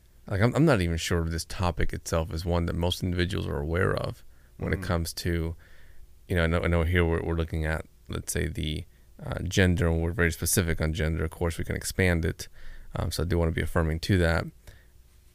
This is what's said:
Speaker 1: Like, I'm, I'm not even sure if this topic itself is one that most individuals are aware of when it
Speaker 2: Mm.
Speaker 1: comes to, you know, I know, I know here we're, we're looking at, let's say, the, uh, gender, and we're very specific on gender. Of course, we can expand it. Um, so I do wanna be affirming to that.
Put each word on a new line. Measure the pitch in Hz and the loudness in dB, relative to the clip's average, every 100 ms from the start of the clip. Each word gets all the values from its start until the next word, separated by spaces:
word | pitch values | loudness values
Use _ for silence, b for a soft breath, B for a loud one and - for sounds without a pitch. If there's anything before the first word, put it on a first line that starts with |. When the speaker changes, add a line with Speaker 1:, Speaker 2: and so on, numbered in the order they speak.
| b b - | b b -6
Speaker 1:
Like, | 98 | 2
I'm, | 117 | 4
I'm | - 170 | 6 4
not | 113 | 4
even | 87 82 | 2 0
sure | - 87 | 0 0
if | 82 | 0
this | 82 - | -4 -6
topic | - 90 - - | -2 -2 0 0
itself | - - 82 80 | 0 -2 -2 -2
is | 82 87 | -4 0
one | 87 85 | 0 0
that | 82 | 0
most | 87 - | -2 0
individuals | 92 87 90 95 90 | -2 0 0 -2 -4
are | 76 | -4
aware | 73 85 98 - | -2 0 2 0
of | - - - b b - | -4 -8 -14 b b -8
when | 92 | -4
it | 87 | -2
Speaker 2:
Mm. | |
Speaker 1:
comes | 90 87 82 | 0 -2 -2
to, | - 95 85 80 80 b b b b b - - | -4 -2 -2 -2 -6 b b b b b -18 -2
you | 90 | 2
know, | |
I | 82 | 2
know, | 85 | 2
I | 87 | 2
know | 85 | 2
here | 82 87 | 4 4
we're, | 82 82 | 4 2
we're | 82 82 | 0 -2
looking | 80 80 78 | -2 -2 -2
at, | 80 - - - | -4 -6 -16 -10
let's | 85 - | -8 -4
say, | 85 80 | -4 -4
the, | 80 78 80 - b b - - | -4 -4 -6 -8 b b -16 -8
uh, | - | -6
gender, | 85 101 92 87 85 | 0 4 6 6 4
and | 82 | 2
we're | 85 | 0
very | 85 82 | 2 2
specific | - 87 - 85 80 | 2 0 2 2 0
on | 80 | 0
gender. | 78 78 80 80 | 0 0 0 -4
Of | |
course, | - 85 - | -2 -4 -2
we | - | -4
can | - | -4
expand | - - 92 85 85 | -4 0 2 4 0
it. | - - B B B B - | -4 -10 B B B B -4
Um, | 85 | -4
so | - | -2
I | 87 | 0
do | 90 | 2
wanna | 82 | 2
be | 80 | 0
affirming | - 85 80 80 | 0 0 0 0
to | - 95 | 2 4
that. | 82 82 160 - B B B B - - - | 4 2 -2 -10 B B B B -20 -20 -20